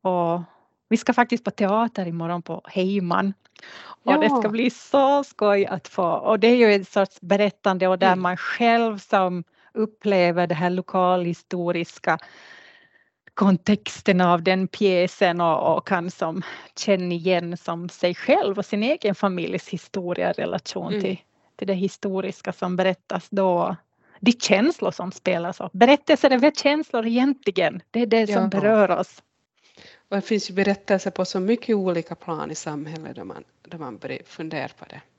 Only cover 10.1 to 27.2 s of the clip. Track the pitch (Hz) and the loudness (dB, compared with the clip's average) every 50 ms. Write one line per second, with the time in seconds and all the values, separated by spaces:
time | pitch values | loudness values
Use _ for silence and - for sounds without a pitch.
10.1 | 196 185 175 175 165 175 175 170 170 151 180 180 180 185 185 - - 185 185 180 | 2 4 4 2 2 0 0 0 0 -2 0 -2 -2 -2 -6 -4 0 0 2 2
11.1 | 180 180 175 170 175 - _ _ - 180 175 170 175 170 170 - - - - - | 2 0 0 -4 -6 -6 _ _ -6 -4 -2 -2 -2 -4 -4 -8 -10 -6 -2 -2
12.1 | 160 160 - - - - - - - - - - _ _ _ _ _ _ _ _ | -2 -2 -4 -18 -20 -20 -20 -20 -20 -20 -20 -20 _ _ _ _ _ _ _ _
13.1 | _ _ _ - _ - 202 196 185 165 _ - 208 196 _ - - - - - | _ _ _ -16 _ 2 2 4 4 2 _ 0 0 0 _ -14 -16 -4 0 2
14.1 | 190 180 180 175 175 170 165 185 185 185 190 180 - - 208 196 185 175 180 185 | 2 4 4 4 2 2 2 0 0 0 -2 -4 -2 0 2 2 4 2 0 0
15.1 | - - 202 180 170 175 170 165 156 - - 156 160 151 - - 196 175 170 180 | 0 0 0 0 2 2 0 0 0 0 0 0 0 0 -2 -2 -4 -4 -4 -8
16.1 | - - 180 165 160 190 - - - - - - _ - - - 196 185 180 180 | -6 -6 -6 -6 -6 -8 -10 -12 -16 -18 -20 -20 _ -8 0 0 0 0 0 -4
17.1 | 175 170 160 185 185 170 175 170 175 170 _ - 170 170 175 175 - - - 175 | -4 -2 0 0 0 0 -2 -4 -10 -10 _ -10 -10 -8 -10 -12 -8 -2 -2 -2
18.1 | 170 - - - 277 392 - 208 196 202 190 - - 208 214 254 311 - - 208 | -2 -2 0 2 2 2 2 0 -2 -4 -6 -4 -4 -2 -2 -2 -2 -2 -2 -4
19.1 | 185 - - 196 185 180 165 170 185 185 - - - 170 - - - 196 180 175 | -2 0 -2 -2 -2 -4 -6 -6 -6 -8 -8 -8 -12 -12 -12 -8 -8 -8 -6 -6
20.1 | 180 180 175 175 - - - 175 - - _ - - 185 175 165 208 208 190 190 | -4 -2 -2 -2 -2 -2 -4 -6 -6 -8 _ -8 -10 -8 -6 -4 -4 -4 -4 -4
21.1 | 190 - _ _ _ _ _ _ _ - - 190 196 180 190 190 - - - 202 | -6 -8 _ _ _ _ _ _ _ -10 -4 -4 -2 -2 -2 -4 -6 -6 -8 -6
22.1 | 190 190 190 190 - - - 190 180 - 196 180 180 180 185 190 185 _ _ _ | -4 -4 -6 -6 -10 -10 -12 -12 -8 -6 -6 -4 -2 0 0 0 0 _ _ _
23.1 | - 190 - - - 196 190 185 175 175 - - 185 - _ _ _ _ _ _ | -10 -10 -8 -6 -2 0 2 2 2 2 0 -2 -4 -8 _ _ _ _ _ _
24.1 | _ - - 240 240 - - - 202 190 233 320 349 - 208 190 170 - 180 180 | _ 0 2 2 2 2 2 2 2 4 4 2 0 -2 -4 -6 -4 -6 -10 -10
25.1 | - - _ 190 180 170 170 175 185 - - - - 185 233 254 294 285 _ - | -10 -6 _ -2 -2 -2 -4 -6 -8 -8 -12 -10 4 4 6 6 6 4 _ 2
26.1 | 302 - - 269 262 240 240 302 294 - - 277 294 302 311 _ - 233 220 226 | 2 4 4 4 4 6 4 2 2 2 0 0 0 0 -2 _ -4 -4 -2 0
27.1 | 233 247 | 2 2